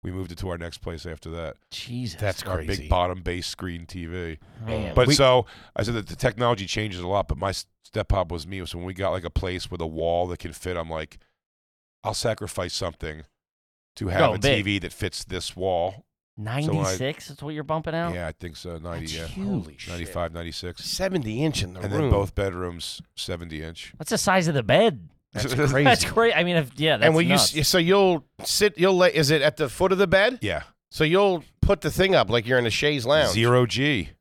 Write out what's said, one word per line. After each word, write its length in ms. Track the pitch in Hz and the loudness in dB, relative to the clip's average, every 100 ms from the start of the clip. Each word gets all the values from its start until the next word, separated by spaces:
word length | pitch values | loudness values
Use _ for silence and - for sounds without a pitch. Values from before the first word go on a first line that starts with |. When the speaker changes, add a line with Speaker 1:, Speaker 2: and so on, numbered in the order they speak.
| - | -8
Speaker 1:
we 60 | |
moved 200 | 92 92 | -8 -10
it 60 | 85 | -8
to 100 | 95 | -6
our 80 | 87 | -6
next 220 | 85 - | -8 -10
place 260 | - 82 | -10 -10
after 240 | 90 78 82 | -10 -12 -12
that. 240 | 82 80 - _ | -10 -10 -12 _
Speaker 2:
Jesus. 480 | - - 120 120 - | -14 -10 -8 -8 -4
Speaker 3:
That's 240 | 104 92 | -4 -4
Speaker 1:
Our 120 | - 92 | -4 -6
Speaker 3:
crazy. 180 | 80 98 | -4 -6
Speaker 1:
big 40 | 71 | 0
bottom 320 | 92 90 90 | 0 0 -2
bay 200 | 87 90 | -6 -6
screen 420 | 92 - 92 85 | -8 -8 -8 -8
T 220 | 85 90 82 | -10 -12 -10
V. 320 | 87 85 80 - - | -8 -8 -10 -16 -14
Speaker 2:
Man. 300 | 110 113 101 | -6 -6 0
Speaker 1:
But 140 | - 127 | 4 4
Speaker 3:
We 60 | |
Speaker 1:
so, 300 | 147 135 127 120 - - - | 6 6 6 4 -10 -12 -4
I 60 | |
said 120 | 107 | -2
that 120 | 117 85 | -2 -6
the 100 | 85 | -2
technology 480 | 131 101 120 117 98 | -2 0 0 0 -2
changes 340 | - 107 90 | -4 -4 -6
a 60 | 87 | -2
lot, 220 | 98 95 | 0 0
but 80 | - | -2
my 140 | 98 | -2
s-, 160 | 92 - _ | -4 -10 _
step 240 | _ 110 101 | _ -6 0
pop 220 | 98 87 | 0 0
was 140 | - 76 | -4 -8
me. 180 | 98 | -10
So 140 | 87 87 | -8 -8
when 80 | 90 | -10
we 80 | |
got, 160 | 92 95 | -4 -2
like, 140 | 90 | -2
a 60 | 85 | -2
place 400 | - 95 90 - | -4 -4 -6 -8
with 100 | 90 | -6
a 40 | 82 | -6
wall 400 | 80 82 85 90 | -2 0 0 0
that 100 | 87 | -4
can 140 | 85 | -10
fit, 220 | 80 90 90 | -10 -8 -6
I'm 100 | 82 | -6
like, 300 | 80 78 - _ _ _ _ _ _ _ _ | -8 -10 -14 _ _ _ _ _ _ _ _
"I'll 100 | - | -6
sacrifice 580 | 107 120 110 101 - 90 | -2 -2 -2 -6 -4 -4
something 520 | - 90 85 82 78 78 _ _ _ _ _ _ - | -4 -6 -6 -10 -10 -16 _ _ _ _ _ _ -6
to 120 | 98 | -2
have 120 | 92 | 4
Speaker 2:
Going 160 | 135 104 | 4 4
Speaker 1:
a 20 | |
Speaker 2:
big. 180 | 127 123 | 2 2
Speaker 1:
T 40 | |
V 160 | 101 101 | 2 -2
that 140 | 85 | -2
fits 300 | - 98 - | -6 -6 -6
this 300 | - 92 - | -8 -8 -8
wall." 500 | - 92 90 87 98 _ _ _ - | -6 -2 0 -2 -6 _ _ _ -12
So 40 | |
when 60 | 107 | -8
I 120 | 127 | -4
Speaker 2:
Ninety-six 680 | 151 156 95 92 131 151 - | -2 0 0 -2 -4 -8 -14
is 120 | 143 | -14
what 120 | 143 | -10
you're 100 | 151 | -10
bumping 300 | 151 160 160 | -6 -6 -4
out? 200 | 160 170 | -4 -4
Speaker 1:
Yeah, 120 | 90 85 | -4 -6
I 40 | |
think 240 | 80 87 76 | -8 -12 -12
so. 200 | 87 85 | -12 -10
Ninety, 280 | 82 85 80 | -8 -8 -8
Speaker 2:
That's 80 | 80 | -8
Speaker 1:
yeah. 100 | 80 | -8
Speaker 2:
huge. 200 | 76 196 180 | -8 -4 -4
Speaker 3:
Holy 100 | 82 71 | -6 -14
shit. 120 | - | -12
Speaker 1:
Ninety-five, 400 | 87 85 87 85 | -10 -8 -6 -6
ninety-six. 500 | 82 85 78 90 85 | -6 -10 -10 -10 -10
Speaker 3:
Seventy 580 | - - 190 185 110 110 | -8 -6 -4 -4 -4 -2
inch 200 | 156 147 | -2 -2
in 100 | 90 | -6
the 60 | 90 | -6
Speaker 1:
And 120 | 98 | -4
Speaker 3:
room. 100 | 147 | 0
Speaker 1:
then 80 | 143 | 0
both 240 | 107 98 | 0 -2
bedrooms, 680 | - 98 90 90 87 - - - - | -4 -4 -4 -8 -8 -12 -14 -18 -14
seventy 460 | - 87 85 78 | -10 -8 -8 -10
inch. 300 | 80 85 - - | -10 -12 -18 -14
Speaker 2:
That's 120 | 156 | -4
the 80 | 226 | -2
size 280 | - 190 165 | 2 2 2
of 80 | |
the 80 | 143 | 0
bed. 460 | 110 147 226 131 82 _ _ | 4 4 4 2 -12 _ _
Speaker 3:
That's 200 | - 131 | -6 -2
Speaker 1:
<laughs> 0 | |
Speaker 3:
crazy. 280 | 123 147 135 | 2 2 4
Speaker 2:
That's 200 | 147 240 | 6 4
cra-, 280 | - - 226 | 2 2 4
I 100 | 165 | 4
mean, 120 | 175 175 | 4 2
if, 220 | 135 - | 0 -2
yeah, 180 | 156 127 | 0 4
that's 80 | 151 | 4
Speaker 3:
And 80 | |
will 60 | 160 | 4
you 80 | 170 | 4
Speaker 2:
nuts. 240 | 185 - 151 | 4 4 2
Speaker 3:
s-, 120 | 139 | 2
so 80 | 185 | 2
you'll 460 | 170 196 190 170 - _ | 4 6 6 2 -4 _
sit, 340 | - - 202 - | -4 2 2 4
you'll 180 | 185 185 | 4 6
lay, 160 | 180 | 4
is 160 | 156 139 | 4 4
it 120 | 156 | 4
at 140 | 143 - | 2 2
the 100 | 143 | -4
foot 240 | - 185 | 0 2
of 60 | 185 | 4
the 80 | 196 | 4
bed? 320 | 185 214 254 | 6 4 2
Speaker 1:
Yeah. 220 | 104 80 - _ _ | -4 -4 -6 _ _
Speaker 3:
So 140 | - | -2
you'll 400 | 156 175 202 175 - _ | 2 4 4 2 -6 _
put 180 | - 202 | 2 2
the 80 | 151 | 0
thing 240 | 139 190 | 2 6
up 160 | 175 104 | 6 6
like 160 | 117 110 | 2 4
you're 120 | 127 | 2
in 60 | 120 | 4
a 40 | |
chaise 340 | - 147 147 117 | 2 0 0 2
lounge. 260 | 151 131 | 4 4
Speaker 1:
Zero 340 | 95 113 123 123 | 4 6 6 4
G. 440 | - 143 127 76 - | 2 0 0 -2 -10